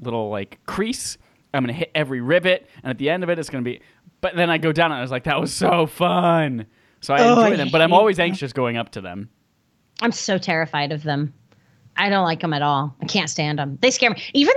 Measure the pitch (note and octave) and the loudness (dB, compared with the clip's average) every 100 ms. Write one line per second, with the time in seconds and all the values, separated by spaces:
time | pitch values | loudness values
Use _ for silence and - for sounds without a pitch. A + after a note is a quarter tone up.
0 | B2 A#2 G#2+ G#2 G2 - - - A3 C4 | -6 -4 -4 -6 -8 -14 -10 -6 -4 -6
1 | - - _ _ _ C#3 B2 D3 E3+ D#3 | -10 -12 _ _ _ -4 -2 -4 -4 -4
2 | C#3+ C3 B2 F3 F3+ F3+ - - C3+ B2 | -2 -4 2 2 4 0 -2 -14 -10 -4
3 | C#3 F3+ F3 E3+ D3+ C3 A#2+ A#2+ _ _ | -2 -2 -2 -4 -4 -6 -6 -8 _ _
4 | _ _ F#3 E3+ E3+ D#3+ D#3+ D3+ E3 C#3 | _ _ -4 0 0 2 0 2 2 0
5 | B2 B2+ D#3+ C#3+ E3 - F3 F3 D#3+ - | -4 -4 -2 -2 -2 -2 2 2 2 0
6 | F3 F3+ F3 E3 D3+ A#2+ G#2+ _ _ _ | 0 2 2 2 0 -4 -10 _ _ _
7 | - C#3 A#3+ A#3+ A3 F3+ C3+ D#3+ E3 F3+ | 0 4 6 6 6 2 2 4 6 6
8 | A3 E3+ E3+ F#3 C3+ C3+ B2 A#2 A2+ A2 | 6 2 0 -2 -6 -2 -2 -2 -6 -10
9 | F#2 F#2+ G2+ _ _ _ _ _ _ - | -12 -12 -14 _ _ _ _ _ _ -4
10 | A#3 A#3 - F#3+ F#3 D#3+ D#3 D3 C#3+ D3+ | -4 -2 -2 -2 0 -2 -2 -2 -4 -4
11 | D3+ C#3+ D3 - _ _ _ _ _ - | -4 -4 -4 -8 _ _ _ _ _ -2
12 | G3+ G3 E3+ E3 E3+ D3 D3 C#3 C#3+ - | 0 2 0 0 -2 0 0 0 -2 -6
13 | D#3+ G3 D3+ - D3+ D3+ C#3+ C3+ B3+ B3+ | -6 -4 -4 -4 -4 -2 -6 0 0 2
14 | A#3+ - - C#4 D4 | 0 -2 -4 2 4